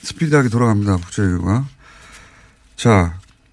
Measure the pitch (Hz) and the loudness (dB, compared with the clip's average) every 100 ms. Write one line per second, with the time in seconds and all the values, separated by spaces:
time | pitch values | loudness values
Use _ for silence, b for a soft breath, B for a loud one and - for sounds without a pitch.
0 | - - 160 147 123 113 120 104 101 92 | -14 -6 0 2 2 2 2 0 0 -2
1 | 87 - 101 87 90 113 139 - b b | -4 -4 -2 -2 -2 -2 -4 -12 b b
2 | b b b b b b b - 120 101 | b b b b b b b -2 2 4
3 | 85 90 - _ _ | 2 -4 -16 _ _